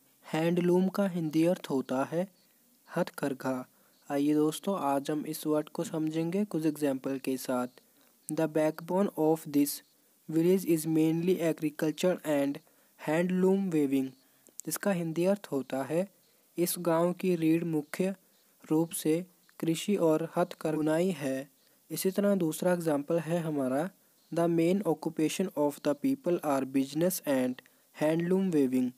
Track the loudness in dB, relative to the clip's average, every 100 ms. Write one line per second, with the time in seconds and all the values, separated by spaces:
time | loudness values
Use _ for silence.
0 | _ _ -6 -2 0 2 4 4 2 0
1 | -2 -2 -2 2 2 2 -2 -4 -2 -2
2 | -2 -4 -4 _ _ _ _ _ -6 -4
3 | -4 -4 -6 -4 -4 -6 -8 _ _ _
4 | -6 0 2 4 2 0 -4 -2 0 -2
5 | -2 -4 -4 -6 -2 -2 -2 -6 -4 -2
6 | -2 -2 -2 -2 -2 0 0 0 0 -2
7 | -4 -4 -4 -4 -2 -2 -4 -10 -20 _
8 | _ _ -6 -2 0 2 0 -2 -2 0
9 | 0 2 2 2 0 0 2 -2 -14 _
10 | _ _ -4 2 4 2 2 0 2 2
11 | 2 2 0 0 0 -2 -4 -2 -2 0
12 | 0 0 0 0 0 -4 _ _ _ -10
13 | -2 0 2 4 4 4 2 2 2 0
14 | -2 -8 _ _ -20 -14 -10 -4 -2 -2
15 | -2 0 0 0 -2 -6 -4 -6 -2 -2
16 | -2 _ _ _ _ -2 -2 0 0 2
17 | 2 0 0 2 2 2 0 -2 -4 -4
18 | -4 -4 _ _ _ _ -2 0 0 -2
19 | 0 0 -2 _ _ -6 -2 -2 -2 2
20 | 2 2 0 -2 -2 -2 -4 0 0 2
21 | 0 -2 -4 -4 -8 _ _ _ -12 -4
22 | -2 0 2 2 0 0 0 0 0 0
23 | 0 -2 0 -2 -2 -2 0 -2 -4 -8
24 | _ _ -8 -2 2 4 2 2 0 -2
25 | -4 -2 0 0 -4 0 -2 0 -4 -2
26 | -2 -2 0 -2 0 -2 0 -2 -2 0
27 | 0 0 0 0 0 -4 -12 _ _ -2
28 | 0 2 2 0 2 2 2 2 0